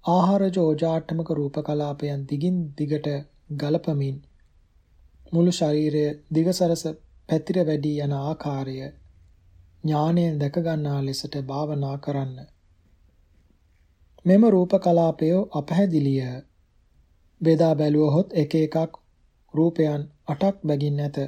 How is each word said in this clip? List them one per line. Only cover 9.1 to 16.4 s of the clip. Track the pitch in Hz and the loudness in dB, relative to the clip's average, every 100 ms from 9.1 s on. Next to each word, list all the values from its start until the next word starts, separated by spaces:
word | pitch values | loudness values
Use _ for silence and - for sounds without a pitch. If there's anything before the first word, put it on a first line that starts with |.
| _ _ _ _ - - _ 156 151 156 175 170 151 | _ _ _ _ -20 -20 _ -2 0 2 2 0 0
දැක | 143 175 | -2 -2
ගන්නා | 165 160 147 143 | -2 -2 -2 -2
ලෙසට | 135 135 139 143 | -4 -6 -8 -8
භාවනා | 131 139 151 147 139 139 | -8 -6 -4 -4 -6 -6
කරන්න. | - 139 135 127 - _ _ _ _ _ _ _ _ _ _ _ _ _ _ _ _ - 170 | -6 -6 -6 -10 -20 _ _ _ _ _ _ _ _ _ _ _ _ _ _ _ _ -4 4
මෙම | 196 233 | 6 8
රූප | 190 180 190 | 4 4 2
කලාපය | 180 170 165 160 160 185 208 | 4 4 2 2 0 0 0
අපැහැදිලිය. | 151 139 170 202 160 139 135 127 127 | -6 -2 2 2 2 2 0 -4 -10